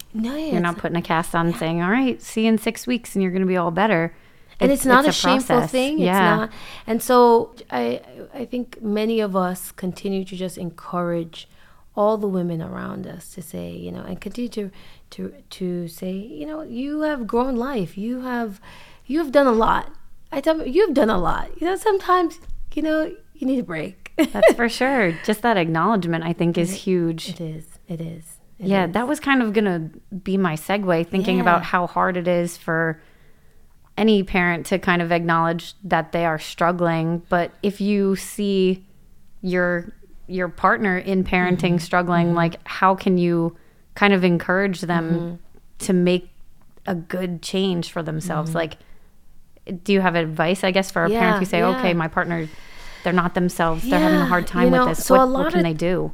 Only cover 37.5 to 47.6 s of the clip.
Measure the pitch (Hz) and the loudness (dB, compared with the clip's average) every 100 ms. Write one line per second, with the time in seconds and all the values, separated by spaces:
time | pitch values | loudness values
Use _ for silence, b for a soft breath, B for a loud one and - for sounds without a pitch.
37.5 | - 208 196 196 202 196 185 - - 202 | -2 -4 -2 0 2 2 0 -6 -4 0
38.5 | 196 185 185 - - - - - - 185 | 2 2 0 -6 -20 -20 -20 -20 -10 -2
39.5 | 180 180 175 190 - - - - 180 180 | 0 0 -2 -6 -16 -20 -18 -8 -4 -4
40.5 | - 190 226 202 180 - 190 185 185 180 | -4 -4 -2 0 -2 -2 -2 0 0 0
41.5 | 180 180 175 - 180 175 175 170 170 170 | 0 0 -2 0 -2 2 2 2 2 0
42.5 | - - - 190 185 196 180 175 170 165 | -2 -10 0 2 2 2 2 2 2 -2
43.5 | - b b b - 202 190 180 170 - | -4 b b b 0 2 4 4 2 2
44.5 | 185 196 170 170 170 160 170 170 170 - | 0 0 -2 -2 0 0 -2 -4 -10 -16
45.5 | - - - - 180 180 180 175 - - | -20 -20 -8 0 4 4 2 -2 -20 -20
46.5 | - - - - 175 160 185 185 165 - | -20 -20 -14 -6 -6 -6 -6 -6 -8 -6
47.5 | 190 | -2